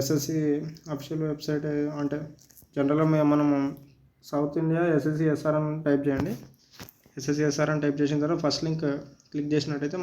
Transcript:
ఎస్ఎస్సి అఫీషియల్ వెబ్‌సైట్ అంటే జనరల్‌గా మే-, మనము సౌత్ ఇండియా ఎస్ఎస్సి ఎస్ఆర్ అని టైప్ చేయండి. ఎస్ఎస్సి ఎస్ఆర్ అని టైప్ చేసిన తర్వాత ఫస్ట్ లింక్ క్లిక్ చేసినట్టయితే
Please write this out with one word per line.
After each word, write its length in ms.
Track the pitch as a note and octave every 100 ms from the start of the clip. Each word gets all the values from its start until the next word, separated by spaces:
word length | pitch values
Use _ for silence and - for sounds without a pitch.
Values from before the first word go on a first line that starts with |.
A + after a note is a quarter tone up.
ఎస్ఎస్సి 360 | C3+ D3+ D#3+ D#3+ D3+ D3 D#3+ - D#3+
అఫీషియల్ 280 | D3 - D#3+ D#3
వెబ్‌సైట్ 380 | D3 - D3+ D3+ D3 D3 D3
అంటే 160 | C#3+ D3 D#3 - - - - D3
జనరల్‌గా 300 | C#3 D3+ D#3
మే-, 120 | D#3 D3
మనము 260 | D3 D3 C#3+ C#3 - - - _ _ -
సౌత్ 260 | D3 D3 E3+
ఇండియా 180 | D#3+ E3 F3 D3+
ఎస్ఎస్సి 320 | D3+ D3+ D#3 C#3+
ఎస్ఆర్ 220 | D#3 D3+
అని 100 | D3+ D#3 D3+
టైప్ 160 | C#3 C#3+
చేయండి. 260 | C3+ D#3+ A#3 - - _ - - - _ -
ఎస్ఎస్సి 260 | C3+ D3 D3+
ఎస్ఆర్ 220 | C#3+ D3+
అని 80 | D3+ D3
టైప్ 100 | C#3+
చేసిన 180 | C#3+ D3 D3+
తర్వాత 140 | E3+ D3+
ఫస్ట్ 180 | C#3 D#3+
లింక్ 160 | D#3+ D3+ C#3 - - _
క్లిక్ 180 | D3+ D3
చేసినట్టయితే 440 | D3+ C#3 C#3+ D3 F#3